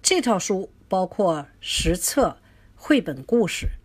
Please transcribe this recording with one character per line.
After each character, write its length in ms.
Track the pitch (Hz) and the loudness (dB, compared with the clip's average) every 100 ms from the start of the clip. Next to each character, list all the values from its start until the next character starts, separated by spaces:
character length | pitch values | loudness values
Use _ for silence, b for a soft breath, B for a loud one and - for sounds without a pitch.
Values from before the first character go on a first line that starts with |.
这 200 | - 370 | 2 0
套 180 | 247 196 | 2 0
书 300 | - 190 - - - | 0 -4 -4 -14 -4
包 180 | 190 185 | -2 -2
括 420 | - 190 156 139 - | 0 0 0 -6 -16
实 380 | - - 165 175 | -6 -2 0 0
册、 400 | - - 196 - b b b - | 0 2 0 -2 b b b -20
绘 260 | - 285 | 2 2
本 200 | - 135 | 2 -10
故 220 | 131 233 185 | 0 2 2
事 220 | - - - | -2 -6 -6